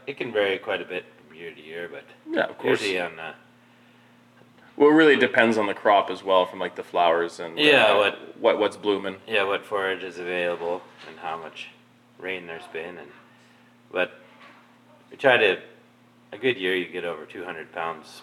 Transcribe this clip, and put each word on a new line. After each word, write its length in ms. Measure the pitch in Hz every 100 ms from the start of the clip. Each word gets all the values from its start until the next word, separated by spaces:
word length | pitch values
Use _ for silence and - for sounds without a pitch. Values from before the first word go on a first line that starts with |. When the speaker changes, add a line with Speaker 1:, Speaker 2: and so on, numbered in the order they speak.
| -
Speaker 1:
it 100 | 143
can 140 | 131
vary 260 | 107 98 95
quite 240 | 107 92
a 40 | 87
bit 200 | 90 - - 76
from 80 | 78
year 160 | 85
to 80 | 78
year, 280 | 78 85 85
but 120 | 71 - - 311
Speaker 2:
Yeah, 160 | 330 -
of 120 | -
course. 240 | 113 113
Speaker 1:
usually 180 | 104 92
on, 200 | 85 82
uh, 140 | 80 - _ _ _ _ _ _ _ _ _ _ - _ - -
Speaker 2:
Well, 120 | 147
it 40 |
really 220 | 156 156 135
depends 420 | 123 123 113 110
on 100 | 101
the 60 |
crop 360 | 95 107 98 92
as 140 | 90
well, 220 | 95 92 90
from, 140 | 95
like, 160 | 90 -
the 80 |
flowers 560 | - 90 85 85 85 -
and, 180 | 82 82
uh, 40 |
Speaker 1:
Yeah, 340 | 151 131 107 101
what 400 | 101 - - -
Speaker 2:
what, 200 | 113 95
what's 180 | 101 -
blooming. 400 | 104 95 98 95 -
Speaker 1:
Yeah, 160 | 107
what 220 | 98 95 -
forage 380 | 101 95 90
is 140 | 92 87
available 640 | 87 90 87 85 85 90 - - 80
and 100 | 80
how 180 | 85 82
much 320 | 78 - - - _ _ _ -
rain 260 | 92 92 87
there's 200 | 80 -
been, 240 | 82 87 87
and 140 | 71 - - _ _ _ _ _ _
but 280 | 92 90 - - - - - _ _ _ - -
we 40 | -
try 200 | 135 123
to, 220 | 104 90 - - _ _ _ _ -
a 40 | 104
good 200 | 127 95
year 180 | 92 92
you 120 | 85
get 180 | 87 85
over 200 | 78 78
two 200 | 101 87
hundred 260 | 82 78
pounds 500 | 87 82 78 76 -